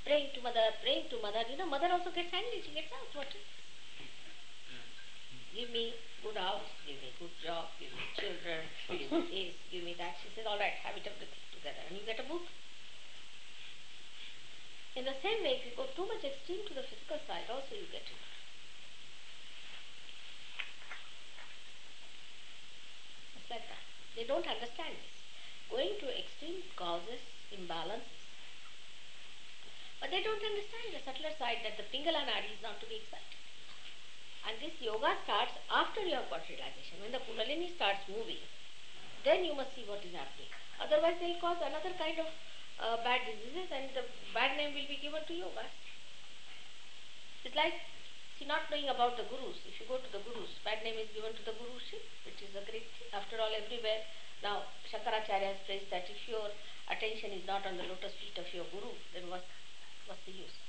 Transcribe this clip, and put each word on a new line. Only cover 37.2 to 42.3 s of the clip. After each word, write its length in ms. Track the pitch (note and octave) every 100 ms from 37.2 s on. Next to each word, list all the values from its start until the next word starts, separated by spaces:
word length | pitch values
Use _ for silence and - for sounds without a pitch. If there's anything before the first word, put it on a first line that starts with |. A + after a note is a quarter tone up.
Kundalini 480 | - A3+ A3+ D#4 F4 -
starts 240 | G#3+ G3 -
moving, 320 | G3+ F#3 - - - - - - - - -
then 220 | C4+ F4+ F4
you 80 |
must 240 | C#4+ B3+ -
see 80 | G3+
what 160 | G3+
is 160 | F3+ E3+
happening. 320 | C3+ - - - - -
Otherwise, 400 | - D4+ E4 F4
they'll 160 | F4 F4
cause 240 | E4+ F4
another 320 | D#4 D#4 F4+
kind 240 | - D#4+ E4
of, 80 | D#4+